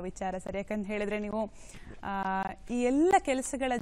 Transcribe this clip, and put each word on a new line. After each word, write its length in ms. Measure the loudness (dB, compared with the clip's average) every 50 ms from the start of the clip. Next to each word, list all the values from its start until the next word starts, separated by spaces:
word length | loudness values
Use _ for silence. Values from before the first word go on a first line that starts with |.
ವಿಚಾರ 340 | -4 -4 -6 -4 -4 -4 -4 -4 -4
ಸರ್. 120 | -4 -4
ಯಾಕಂತ 300 | -4 -2 -2 -2 -2 -2
ಹೇಳಿದ್ರೆ 320 | -2 -2 -2 -2 0 -2 -2
ನೀವು, 280 | -2 -2 -2 -2 -4 -4 -6 -12 -16 -16 -16 -14 -14 -14 -12 -8 -6
ಆ, 400 | -4 -2 -2 0 0 0 0 -2 -2 -6 -8 -8 -4
ಈ 40 | 0
ಎಲ್ಲ 400 | 2 2 4 6 6 6 8 8 6
ಕೆಲಸಗಳ 540 | 6 4 0 0 0 -2 -2 -2 0 0 0 0